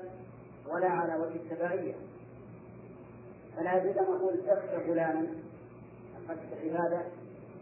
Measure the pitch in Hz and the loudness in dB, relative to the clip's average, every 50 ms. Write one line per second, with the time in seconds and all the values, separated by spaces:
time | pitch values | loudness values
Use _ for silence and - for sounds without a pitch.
0 | - - - - - - - - - - - - - - - 175 185 185 180 175 | -6 -8 -10 -12 -14 -14 -14 -16 -16 -16 -14 -12 -6 -2 2 4 6 6 6 6
1 | 170 165 160 160 165 170 - 165 - - 165 170 170 175 180 190 - - - - | 4 4 4 2 2 2 0 -2 -4 -2 -2 0 2 2 2 2 0 0 -4 -6
2 | - - - - - - - - - - - - - - - - - - - - | -8 -12 -14 -14 -14 -14 -14 -14 -14 -14 -14 -14 -14 -14 -14 -14 -14 -14 -14 -14
3 | - - - - - - - - - - - 156 165 180 185 185 180 196 - - | -14 -14 -14 -14 -14 -14 -14 -14 -14 -8 -4 0 2 4 6 6 6 6 4 4
4 | - 185 - 185 185 185 170 180 - - 202 - - - 175 170 160 165 165 160 | 4 4 4 4 4 4 2 4 6 6 6 6 4 0 0 0 2 4 4 4
5 | 165 165 160 160 160 - - - - - - - - - - - - - - - | 4 4 4 2 2 0 -2 -6 -10 -12 -14 -14 -16 -16 -16 -16 -16 -16 -16 -16
6 | - - - - - 165 165 151 - - - - 160 156 165 175 175 170 175 175 | -16 -14 -12 -10 -8 -8 -6 -6 -6 -8 -6 -4 -2 0 2 4 4 4 4 2
7 | 175 - - - - - - - - - - - | 0 -2 -8 -10 -14 -14 -14 -14 -14 -14 -14 -6